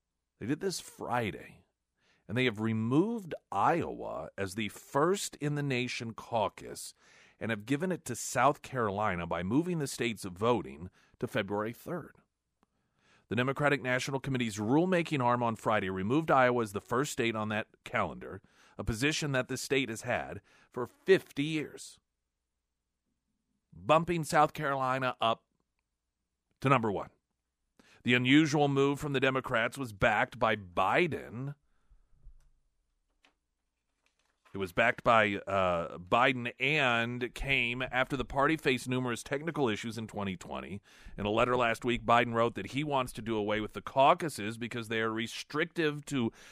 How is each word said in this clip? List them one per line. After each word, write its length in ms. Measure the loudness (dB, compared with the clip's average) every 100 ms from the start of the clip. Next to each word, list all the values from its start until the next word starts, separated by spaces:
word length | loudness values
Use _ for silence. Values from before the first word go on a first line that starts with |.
| _ _ _ -10
They 80 | -6
did 140 | -4
this 200 | -4 -6
Friday, 840 | -10 -12 -4 -2 -2 -6 -12 -20 _ _ _ _ _ _ -8
and 80 | -2
they 80 |
have 160 | 0 0
removed 760 | 0 0 2 2 2 -2 -8 -12 _
Iowa 800 | 0 2 2 -2 -6 -10 -10 -10 -8
as 180 | -6
the 140 | -4 -6
first 680 | -8 -4 0 2 2 -4 -6
in 140 | -4
the 80 | -2
nation 500 | -2 -2 -2 -6 -10
caucus 800 | -10 -4 0 0 -2 -14 -12 -14 -18 _ -20 -20 -8
and 100 | -4
have 160 | -4 -2
given 240 | -2 0
it 140 | -4
to 100 | -6
South 460 | -8 -4 2 4 2
Carolina 640 | -2 -2 0 0 0 0 -2
by 160 | -2
moving 360 | 0 0 0 -2
the 80 | -4
state's 380 | -2 -4 -4
voting 640 | -8 -2 2 2 -2 -10 -16 -18 _ -10
to 80 | -6
February 460 | -4 -2 -2 -4
third. 440 | -8 -10 -10 -12 -20 _ _ _ _ _ _ _ _ _ _ -4
The 60 | 0
Democratic 460 | 0 2 2 2
National 380 | 0 -2 -2 -4
Committee's 380 | -2 -2 -2 -2
rulemaking 640 | 2 4 4 2 0 0
arm 200 | 2 2
on 140 | 0 -2
Friday 320 | 0 0 0
removed 420 | -2 0 0 2
Iowa 320 | 4 4 4
as 100 | 0
the 80 | -4
first 320 | -2 -2 -2
state 220 | -2 -2
on 140 | 0 -2
that 180 | -4 -6 _
calendar, 560 | -6 -2 -2 -4 -12 -14 -16 _ _ -10
a 60 |
position 480 | -4 0 0 0 0
that 160 | 0 -2
the 80 | -4
state 320 | 0 0 0
has 140 | -2
had 400 | -2 -4 -4 -10 -16 _ _
for 160 | -8 -8
fifty 580 | -2 4 4 4 -4
years, 540 | -2 -2 -6 -10 -18 -20 _ _ _ _ _ _ _ _ _ _ _ _ _ _ _ _ _
bumping 500 | -6 4 4 4 -2
South 280 | 2 4 4
Carolina 640 | 2 -4 -2 0 0 -2 0
up 220 | 2 0 _ _ _ _ _ _ _ _ _ _ _ _
to 80 | 2
number 240 | 2 2
one. 160 | -2 -6 _ _ _ _ _ _ _ _ -8
The 100 | 0
unusual 540 | 2 6 6 6 4 2
move 320 | 4 2 2
from 140 | -2
the 60 | 2
Democrats 560 | 2 2 0 0 0 -2
was 160 | -10
backed 460 | 0 2 4 0 0
by 160 | 0
Biden. 1000 | 0 -2 0 2 4 2 -2 -8 -8 -8 -10 _ _ _ -20 _ _ -20 -20 _ _ _ _ _ _ _ _ _ _ _ _ _ _ _ _ _ _ _ _ _
It 40 | -6
was 140 | -2
backed 300 | 2 4 4
by, 320 | 6 6 6 2 0
uh, 520 | 2 4 2 -2 -8
Biden 520 | 0 2 4 2 -4 -4
and 760 | 0 2 2 2 0 -4 -6
came 480 | -6 -2 -2 -2 -4
after 340 | -4 -2 0 -2
the 80 |
party 320 | -4 0 2 2
faced 320 | 0 0 0
numerous 340 | -2 -2 -4
technical 460 | -4 -6 -4 0 0
issues 300 | 0 -4 -8
in 80 | -8
twenty 300 | -6 -6 -6
twenty. 440 | -8 -10 -10 -14 -16 -20 -16 -6
In 80 | 0
a 40 |
letter 260 | 2 4 4
last 280 | 2 0
week, 220 | 0 0 4
Biden 260 | 4 4
wrote 220 | 2 0
that 140 | 0 -6
he 160 | -6
wants 280 | -2 -2 -2
to 80 | -6
do 140 | -4 -2
away 240 | 0 -2
with 120 | -4
the 100 | -8
caucuses 720 | -4 4 6 6 2 -4 -6 -6
because 300 | -8 -8 -4
they 140 | -2
are 120 | 0
restrictive 920 | -2 -4 -8 -6 -4 -2 0 -2 -2 -2
to 260 | 0 0 -2 -14